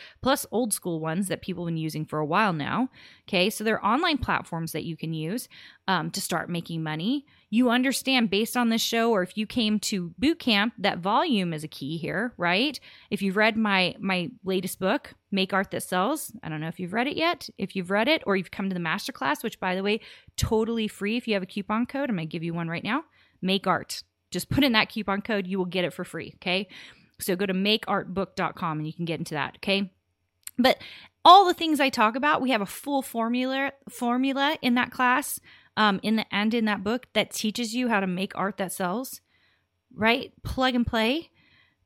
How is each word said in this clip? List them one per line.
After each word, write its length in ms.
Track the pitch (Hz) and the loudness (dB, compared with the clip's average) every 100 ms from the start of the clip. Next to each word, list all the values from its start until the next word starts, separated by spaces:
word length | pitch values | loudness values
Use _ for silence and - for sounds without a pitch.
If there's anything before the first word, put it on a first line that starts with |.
| - - | -20 -4
plus 240 | 247 277 - | 0 0 0
old 220 | 208 240 | -2 0
school 280 | - 185 165 | -2 -4 -4
ones 260 | 160 165 185 | -2 -2 -2
that 140 | - | -4
people 240 | - 175 170 | -4 -6 -4
have 80 | |
been 20 | 165 | -2
using 300 | 156 151 156 | -4 -4 -4
for 120 | 151 | -4
a 80 | 151 | 0
while 280 | 180 214 | 2 2
now. 340 | 160 131 156 262 - - - - | 0 -2 -2 -2 -6 -20 -20 -4
Okay, 220 | 180 190 | 2 2
so 160 | - 220 | 0 0
there 100 | 214 | 0
are 180 | 196 | 2
online 260 | 247 349 294 | 2 2 0
platforms 520 | - 165 - 165 165 | 0 -2 -2 -6 -6
that 140 | 156 120 | -6 -6
you 100 | 156 | -8
can 180 | 160 | -6
use, 360 | 160 156 240 - - - - - | -6 -4 -6 -8 -18 -20 -12 -2
um, 200 | 180 160 | -2 -2
to 100 | - | -6
start 280 | - 170 - | -4 -4 -2
making 320 | 170 165 165 | -6 -6 -6
money. 440 | 156 156 190 285 - _ _ | -4 -4 -2 -2 -6 _ _
You 200 | 220 247 | 2 4
understand, 600 | 240 262 247 262 262 226 | 4 2 0 2 2 2
based 260 | 196 220 247 | 2 0 0
on 140 | 233 | 2
this 120 | 226 | 2
show, 300 | - 233 233 | 0 2 2
or 100 | 214 | 2
if 160 | 180 214 | 0 -4
you 80 | 214 | -4
came 360 | 247 214 214 | 0 0 0
to 320 | - 196 175 175 | 0 -4 -6 0
boot 220 | 262 330 | 0 2
camp, 360 | 254 202 220 - | 2 2 2 0
that 220 | 190 175 | -2 -2
volume 520 | 185 240 359 214 175 | 0 2 2 2 0
is 140 | 156 151 | -4 -8
a 20 | |
key 300 | - 139 165 | -10 -8 -6
here, 360 | 147 165 240 - | -4 -4 -4 -2
right? 420 | 175 185 294 254 - - - | 0 2 0 -2 -12 -20 -8
If 100 | 202 | -2
you've 140 | 196 190 | 0 4
read 220 | 214 220 | 2 4
my, 380 | 214 196 180 - | 2 2 2 -2
my 320 | 196 180 175 - 190 | -2 -2 -2 -8 -4
latest 340 | 190 185 - | -2 -2 -2
book, 360 | 190 277 - - _ | 0 0 -4 -18 _
Make 200 | 196 190 | -2 0
Art 200 | 190 202 | 0 -2
That 120 | - | -4
Sells, 480 | - 185 202 302 - - | -2 0 0 0 -6 -12
I 60 | 160 | -10
don't 140 | 156 | -6
know 80 | 160 | -6
if 100 | - | -6
you've 140 | 175 | -4
read 140 | 220 254 | -2 -2
it 100 | - | 0
yet. 320 | 330 349 - - | -2 -2 -8 -8
If 180 | 196 190 | -6 -4
you've 160 | 180 | -2
read 160 | 202 226 | 2 2
it 160 | 320 - | 2 2
or 120 | 196 | -2
you've 120 | 170 | -2
come 200 | - 196 | -6 -4
to 40 | |
the 60 | 180 | -2
masterclass, 640 | 165 185 - - 269 294 | -2 -4 -6 -4 -2 -2
which, 160 | 226 - | -4 -4
by 160 | 185 185 | -4 -2
the 80 | |
way, 160 | 196 220 - - - - | 0 -2 -4 -20 -14 -4
totally 500 | - 220 226 233 220 | 0 2 2 0 -2
free. 300 | - 202 240 | -4 -4 -2
If 100 | 233 | 0
you 60 | |
have 100 | 202 | -2
a 40 | 185 | -2
coupon 380 | 208 190 220 247 | -6 -2 -2 -2
code, 240 | 277 285 | -2 -2
I'm 60 | 185 | -2
gonna 120 | 156 | -4
give 160 | 170 | -6
you 100 | 165 | -4
one 160 | 170 165 | -4 -4
right 140 | 165 | -4
now. 200 | 202 262 - _ _ _ | -2 -4 -4 _ _ _
Make 260 | 180 190 190 | -2 0 2
Art. 360 | 160 - - - _ _ | 0 -2 -10 -12 _ _
Just 200 | 180 - | -8 -2
put 120 | - | 2
in 100 | 277 | 4
that 160 | 220 - | 4 2
coupon 340 | 226 202 196 | -2 -2 -2
code. 240 | 208 208 185 | -2 -2 -2
You 100 | 196 | -2
will 80 | 180 | -2
get 200 | 185 170 | 0 -2
it 60 | |
for 120 | - | -4
free, 300 | 175 170 139 - | -10 -10 -12 -8
okay? 320 | 190 185 202 - - - _ - | -2 -2 -4 -12 -20 -20 _ -8
So 160 | - 180 | -2 0
go 120 | 196 | 0
to 60 | |
make 320 | 185 202 220 - | 0 2 2 0
art 260 | 202 - | -4 -2
book 220 | 180 180 - | -4 -6 -4
dot 200 | 165 - | -4 -4
com 220 | 170 156 | -6 -4
and 80 | 156 | -6
you 80 | |
can 120 | 165 170 | -6 -6
get 120 | 160 | -4
into 160 | 165 | -6
that, 220 | 151 135 - | -4 -6 -6
okay? 360 | - 196 196 - _ _ _ _ - - | -2 0 -2 -8 _ _ _ _ -8 2
But 220 | 226 - - - - _ 320 | 4 4 -2 -20 -20 _ 12
all 220 | 381 370 | 12 10
the 80 | 349 | 4
things 240 | 330 294 | 0 2
I 100 | 269 | 2
talk 260 | - 220 247 | 4 2 4
about, 240 | 294 311 | 2 2
we 120 | 262 | 2
have 100 | 226 | 0
a 60 | 196 | 0
full 340 | - 277 277 | -6 -2 -2
formula, 680 | 262 233 226 247 262 269 269 - - | -2 -4 -2 0 0 -2 -4 -6 -16
formula 680 | - 240 247 269 269 277 311 | -6 -2 2 2 2 0 0
in 140 | 254 247 | 2 2
that 160 | 240 | 0
class, 480 | - 247 262 - - - - _ - | 0 2 2 0 -8 -12 -20 _ 2
um, 220 | 214 190 | 2 2
in 140 | 214 220 | 0 0
the, 80 | - | 0
and 220 | 196 214 | -2 0
in 120 | 233 220 | 2 0
that 180 | 202 | 0
book 240 | 196 247 - | -2 -4 -2
that 180 | 220 - | -2 -2
teaches 420 | - 214 220 226 | -2 -4 -2 -4
you 140 | 233 247 | -2 2
how 140 | 208 | 2
to 40 | 190 | 0
make 280 | 180 196 - | -2 -4 -4
art 220 | 190 202 | -4 -4
that 140 | 180 | -6
sells, 480 | - 180 214 262 - - _ _ _ _ _ _ - | -4 -4 -4 -6 -12 -20 _ _ _ _ _ _ 0
right? 360 | 220 254 - - | 2 2 -2 -10
Plug 320 | - - 262 247 | -8 0 2 2
and 100 | 233 | 2
play. 460 | 226 220 302 - _ _ _ _ _ | 2 2 0 -4 _ _ _ _ _